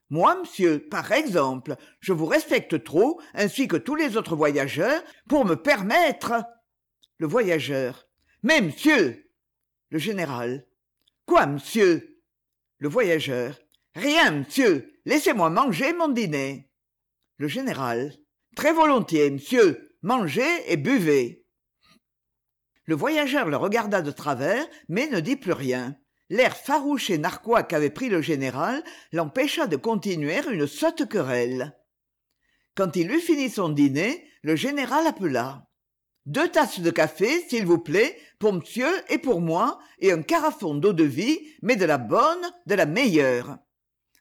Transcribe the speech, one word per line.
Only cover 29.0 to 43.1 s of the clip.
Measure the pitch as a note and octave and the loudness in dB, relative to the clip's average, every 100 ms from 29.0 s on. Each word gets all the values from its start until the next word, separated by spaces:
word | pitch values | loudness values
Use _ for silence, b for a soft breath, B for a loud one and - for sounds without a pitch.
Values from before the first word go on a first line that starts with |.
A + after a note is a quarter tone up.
| B | B
l'empêcha | E3 D#3 C4 C#4+ E4 C4+ | -6 -4 -2 -2 -2 -2
de | - | -2
continuer | A3+ A3 G3+ F3 D3 G3 D#4 | -2 -4 -4 -4 -2 -2 -4
une | F#3+ C#3+ | -2 -4
sotte | - D#4+ E4 B3 | -2 -2 -2 -2
querelle. | G#3 C3 B2 B2 B2+ C#3+ - _ _ _ _ _ _ _ _ _ - | -2 -2 0 0 -2 -8 -12 _ _ _ _ _ _ _ _ _ -4
Quand | F#3+ F3+ | -2 -2
il | D#4+ | 0
eut | D#4 | 0
fini | E4+ C#4+ B3+ | 0 0 0
son | G#3+ E3+ | -2 -2
dîner, | D3 C#3+ C3+ G#3 E4+ b b | 2 2 2 -2 -4 b b
le | D3 D#3 | -2 -2
général | B3 C#4+ B3 C#4+ D#4+ | -2 -2 -2 0 0
appela. | A3+ F3+ B2+ B2+ C3+ - _ _ _ _ _ C#3 | 0 -2 -2 -4 -8 -20 _ _ _ _ _ -6
Deux | D3 F4 | -2 0
tasses | E4 B3+ - | 2 0 0
de | E3+ | 0
café, | E3 D#3 - G#3+ E4 E4+ | 2 0 0 0 0 -2
s'il | A#3 F3+ | -2 2
vous | E3+ | 2
plaît, | D#3+ F3 C4+ B B B | 2 2 2 B B B
pour | G#3 | 0
monsieur | F3+ - A3+ C4+ F#4 - | 0 -4 -2 0 0 -2
et | C4+ | -2
pour | C4+ F3+ | 0 0
moi, | E3+ E3 A#3+ - B B | 0 2 0 -2 B B
et | F#3+ | 2
un | E3 | 2
carafon | D3+ E4 D4 - F3 D3 | 2 0 0 -2 -4 0
d'eau-de-vie, | G3 E3 D3+ C3 A3+ D#4+ B B | 2 4 2 2 0 -2 B B
mais | G3 A#3 | -2 2
de | E3+ | 2
la | C#3+ | 0
bonne, | A2+ F3+ D4 F4 F4 - - | 0 2 2 0 -6 -12 -4
de | F#3+ | 0
la | D3+ | 0
meilleure. | F#3 C4+ | 2 2